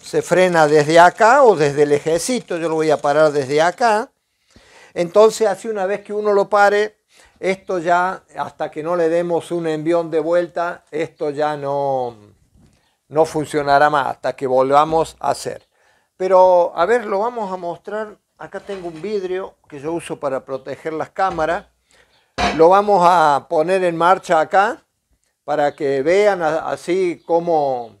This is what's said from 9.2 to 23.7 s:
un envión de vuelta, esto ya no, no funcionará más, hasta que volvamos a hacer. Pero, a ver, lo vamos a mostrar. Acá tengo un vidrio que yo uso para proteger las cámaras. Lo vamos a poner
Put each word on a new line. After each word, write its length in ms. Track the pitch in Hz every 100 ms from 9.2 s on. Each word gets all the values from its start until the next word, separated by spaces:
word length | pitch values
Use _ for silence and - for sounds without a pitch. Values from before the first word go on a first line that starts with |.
| 175 165 -
un 160 | 175 165
envión 440 | 156 156 170 165
de 100 | 160
vuelta, 640 | 156 175 175 - 170 175 _
esto 380 | 151 151 _ 151
ya 300 | 143 151 151
no, 580 | 139 143 139 135 123 113 104 101 _ _ _ _ _ _ _
no 160 | 143 147
funcionará 640 | 156 143 151 143 143 147
más, 160 | 151 127
hasta 280 | 117 131
que 120 | 127 135
volvamos 680 | 127 131 143 156 160 156 -
a 120 | 135
hacer. 360 | 135 - - _ _ _ _ _ _
Pero, 560 | 185 185 185 180 170
a 120 | - 175
ver, 180 | 240
lo 140 | 214 196
vamos 340 | 226 247 202
a 60 | 185
mostrar. 580 | 175 160 - 208 220 196 _ _
Acá 200 | 156 196
tengo 260 | - 196 175
un 160 | 160
vidrio 540 | 180 214 185 185 190 _ _
que 120 | 147
yo 120 | 139
uso 280 | 165 - 151
para 240 | 143 131
proteger 480 | 127 135 135 131 160
las 180 | 156 139
cámaras. 560 | - 190 175 156 180 - _ _ _ _ _ _ - -
Lo 140 | 147 160
vamos 340 | 190 208 202
a 420 | 175 180 156 139 -
poner 320 | 165 160